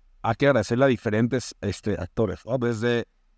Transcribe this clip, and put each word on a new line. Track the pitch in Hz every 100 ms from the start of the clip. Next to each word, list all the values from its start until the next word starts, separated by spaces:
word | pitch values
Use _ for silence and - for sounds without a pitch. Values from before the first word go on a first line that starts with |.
| _ _
hay | 110
que | 113 139
agradecerle | 127 101 120
a | 135
diferentes, | 117 113 104 120 127 - -
este, | 98 92 -
actores, | 101 85 - 107 90
¿no? | - 131
Desde, | 120 113 120 120 107 _ _